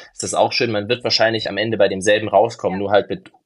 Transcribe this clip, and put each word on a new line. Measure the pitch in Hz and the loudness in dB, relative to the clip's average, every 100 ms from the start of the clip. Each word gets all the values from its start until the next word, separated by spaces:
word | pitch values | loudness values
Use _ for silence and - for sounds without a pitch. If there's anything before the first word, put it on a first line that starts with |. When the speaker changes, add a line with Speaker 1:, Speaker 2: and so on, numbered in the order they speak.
| - | -18
Speaker 1:
ist | - | -10
das | 95 | -4
auch | 80 113 | 0 0
schön. | - 120 | 0 -2
Man | 104 101 | -2 -2
wird | 120 | -4
wahrscheinlich | 113 - 110 110 - | -2 2 2 0 -4
am | 98 | -4
Ende | 113 104 | -2 2
bei | 98 | 2
demselben | 95 101 107 107 | 2 0 0 2
rauskommen, | 98 117 - 101 95 | 2 2 0 -4 -4
Speaker 2:
Ja. | |
Speaker 1:
nur | 98 | 0
halt | 101 - | 0 0
mit | 92 - _ | -6 -12 _